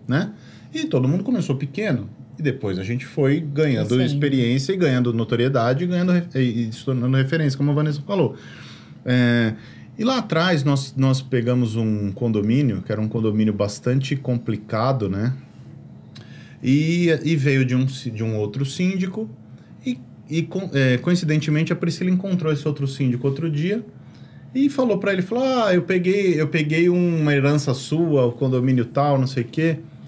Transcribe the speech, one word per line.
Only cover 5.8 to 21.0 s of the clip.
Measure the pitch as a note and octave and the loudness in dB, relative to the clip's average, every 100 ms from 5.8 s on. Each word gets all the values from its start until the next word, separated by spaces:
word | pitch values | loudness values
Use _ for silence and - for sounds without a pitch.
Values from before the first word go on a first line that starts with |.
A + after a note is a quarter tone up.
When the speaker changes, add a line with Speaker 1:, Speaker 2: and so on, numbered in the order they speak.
Speaker 1:
e, | F3+ | 0
ganhando | F3 F3+ | 0 2
re-, | F3+ E3+ | 2 0
e, | C3+ B2+ A2+ A2+ | 0 0 0 -4
e | |
se | A2 | -4
tornando | - C3 B2 C3+ | -4 -2 2 2
referência, | C3+ E3 D3+ C3+ | 2 0 0 0
como | C#3+ | 0
a | |
Vanessa | D3 D3+ D3 | 2 0 -2
falou. | C#3+ G3+ B2+ - - - - - - - - | -4 0 0 -2 -16 -18 -20 -20 -20 -12 0
É, | B2 B2 A#2+ A2+ G#2+ - - - - | 2 4 4 2 -2 -12 -20 -18 -4
e | |
lá | A3+ C4 | 0 0
atrás | A3 D#3+ F3+ E3 | 0 0 2 2
nós, | C#3 C#3 - C#3 | 2 0 -2 0
nós | C3+ C3 | 2 2
pegamos | - B2+ A#2 B2 A#2 A2+ | 0 -2 0 0 0 0
um | A2 G#2+ G2+ | 0 0 -2
condomínio, | F#2 A#2+ G#2+ G#2 B2+ C#3 G2 | -2 0 0 2 2 2 -2
que | F#2+ | -4
era | G#2+ | -4
um | G#2+ | -2
condomínio | A2+ A2 G#2+ G#2+ | 0 0 2 2
bastante | G2+ G2+ - B2 C3+ C3+ C#3+ | 2 -2 -2 0 0 0 -4
complicado, | - A#2 - G#2 - A2 B2 C3 G2+ | -2 -4 -4 -6 -4 -2 0 0 -2
né? | G2 A#2+ C3 - - - - - - - - - - - - | -2 -2 -4 -10 -20 -20 -20 -20 -20 -20 -20 -20 -20 -20 -6
E, | - C#3+ D#3 F3 E3+ D#3+ | 2 2 2 2 2 2
e | D3+ D#3+ | 2 2
veio | C#3 C3+ | 4 4
de | B2+ B2+ | 2 2
um, | |
de | C3 - B2 G#2+ | 0 -4 -8 -4
um | A2+ G#2+ | -2 -2
outro | G#2 C#3 C#3 | -2 -4 -6
síndico | - F3+ F#3+ F#3 A3 A3 - - - - - C4 | -2 -2 0 -4 -4 -10 -12 -20 -20 -20 -10 -8
e, | B3 - - - | -8 -10 -20 -6
e | D#3+ | -4
co-, | D#3+ - F#3+ | -2 -6 -2
é, | C#3 C3 | 2 2
coincidentemente | B2 | 2